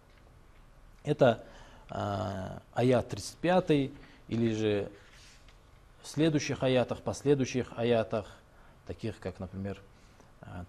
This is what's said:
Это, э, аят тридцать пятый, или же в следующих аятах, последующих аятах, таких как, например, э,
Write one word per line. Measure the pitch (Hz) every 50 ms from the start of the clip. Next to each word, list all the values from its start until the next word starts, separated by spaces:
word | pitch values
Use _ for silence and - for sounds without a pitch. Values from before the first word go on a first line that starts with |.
| _ - - - - - - - - - - - - - - - - - - - -
Это, | 143 151 - 147 127 113 - - - - - - - - - - -
э, | - 101 101 101 101 98 98 98 98 95 95 98 95 98 - - -
аят | - 117 127 127 117 104 -
тридцать | - 104 - - -
пятый, | - - 165 180 185 180 - 156 143 139 - - - - - - - - -
или | - 113 117 113 110
же | 110 110 107 104 101 98 - - - - - - - - - - - - - - - - - - - - - - - -
в | -
следующих | - 139 151 165 147 147 - - 135 117 135
аятах, | 131 127 127 117 - 120 - -
последующих | - 101 - - 139 147 135 127 - - 123 110 - -
аятах, | - 117 120 120 113 110 - - 110 - - - - - - - - - - - - -
таких | - 87 - - 113 104 -
как, | - 95 92 -
например, | 92 87 - 95 98 98 95 - - - - - - - - - - - - -
э, | - - 98 92 90